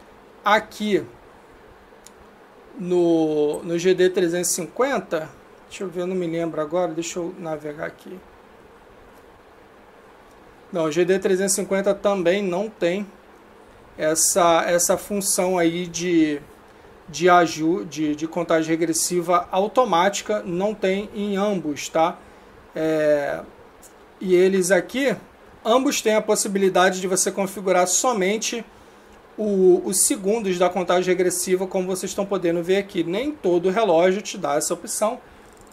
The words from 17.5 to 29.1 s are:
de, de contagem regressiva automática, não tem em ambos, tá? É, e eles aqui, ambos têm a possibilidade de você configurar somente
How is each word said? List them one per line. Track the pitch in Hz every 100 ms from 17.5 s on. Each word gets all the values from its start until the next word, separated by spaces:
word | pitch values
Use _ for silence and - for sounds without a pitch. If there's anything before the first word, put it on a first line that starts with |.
| 156 160 196 190
de, | 147 151
de | 147 160
contagem | 180 165 165 156
regressiva | 165 165 160 - 175 170 175 -
automática, | 190 202 233 240 165 190 202 - 214
não | 208 175 202
tem | 214 190 196 208
em | 214 202 190
ambos, | 208 190 151 143 -
tá? | 160 165 190 - - - - - 160
É, | 160 156 151 147 139 156 - - - - - - - -
e | 185
eles | 180 190 190 175
aqui, | 185 175 247 277 196 - - - -
ambos | - 254 269 -
têm | 220 214
a |
possibilidade | 214 208 220 196 190 180 180 185
de | 185
você | 185 202
configurar | 202 190 214 190 180 180
somente | - 262 226 185 214 - 240 - - - - -